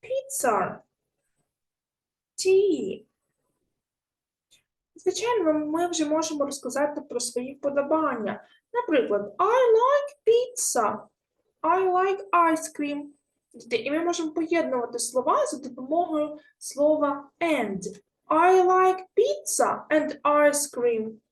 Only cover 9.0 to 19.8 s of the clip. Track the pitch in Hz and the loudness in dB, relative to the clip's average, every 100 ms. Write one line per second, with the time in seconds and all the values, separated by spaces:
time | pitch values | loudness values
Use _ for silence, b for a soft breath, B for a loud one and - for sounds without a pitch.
9 | - 202 202 - 381 480 494 440 494 571 | 2 -2 -4 -2 2 4 4 4 4 2
10 | 571 - - 466 494 - - 254 214 208 | 0 -6 2 2 2 -6 -4 -2 -2 -4
11 | - _ _ _ _ _ 311 359 381 359 | -12 _ _ _ _ _ 0 2 2 2
12 | 381 392 - 349 339 320 - - 294 285 | 0 -2 0 2 4 2 -4 -8 -6 -6
13 | 294 _ _ _ _ 240 226 233 247 302 | -10 _ _ _ _ -20 -6 -6 -2 -2
14 | 339 339 320 320 320 339 254 254 233 240 | -2 -4 -4 -4 -2 0 0 -2 -4 -6
15 | - 254 269 554 571 - - - 262 320 | -4 -4 0 0 0 -4 -10 -14 -4 -2
16 | 349 311 302 302 B B - 254 294 302 | 0 -2 -4 -6 B B -16 0 2 2
17 | 285 285 - _ 339 294 214 190 202 - | 0 -4 -10 _ -2 0 -2 -6 -8 -14
18 | _ _ _ 311 349 370 359 370 370 370 | _ _ _ 4 6 6 6 4 4 2
19 | 370 - 494 587 - - 220 - | -4 0 0 0 -6 -2 0 -2